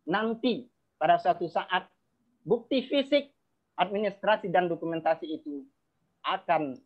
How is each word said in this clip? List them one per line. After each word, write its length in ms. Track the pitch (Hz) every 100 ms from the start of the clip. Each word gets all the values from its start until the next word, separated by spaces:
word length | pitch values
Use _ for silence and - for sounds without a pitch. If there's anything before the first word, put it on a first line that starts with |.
| 151
nanti 640 | 196 220 226 254 170 - _ _
pada 240 | - 160 170
suatu 300 | 185 170 170
saat 400 | 196 - 185 185 _ _ _ _ _
bukti 400 | 156 226 - 269
fisik, 480 | - 285 269 285 277 _ _ _ _
administrasi, 720 | - 185 202 208 190 196 214 196
dan 220 | 180 180
dokumentasi 540 | 165 165 165 160 160
itu 400 | 160 156 151 143 135 _ _ _ _ _
akan 540 | 147 190 - 160 143 131